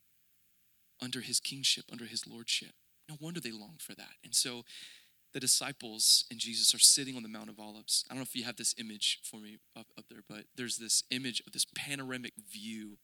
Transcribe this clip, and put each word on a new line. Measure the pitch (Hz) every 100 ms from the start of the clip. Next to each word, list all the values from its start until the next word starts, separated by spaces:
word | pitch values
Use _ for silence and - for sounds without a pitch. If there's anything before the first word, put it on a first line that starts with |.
| _ _ _ _ _ _ _ _ _ -
under | 127 127
his | 117 120
kingship, | - 139 131 - -
under | 123 113
his | 113 -
lordship. | 113 117 - 90 - _ _ -
No | 151
wonder | 156 175
they | 120
long | 110 104 160
for | - 98
that. | 95 -
And | - 120
so | 135 120 120 - - - _ _ _
the | 139
disciples | 127 - 131 143 120 107 - - -
and | 113
Jesus | 113 113 110
are | 113
sitting | - - 131 127
on |
the | 110
Mount | 113 107
of | 104
Olives. | 107 107 - - -
I |
don't | 123
know |
if | 127 127
you |
have | 117 117
this | 113 -
image | 110 104 - -
for | - 110
me | 104 107 _ 120
up, | 113 -
up | -
there, | 117
but | - 107 - -
there's | 120 -
this | 113 - -
image | 127 131 110
of | -
this | - -
panoramic | - 147 139 131 127 117 -
view. | 104 107 110 110 104 101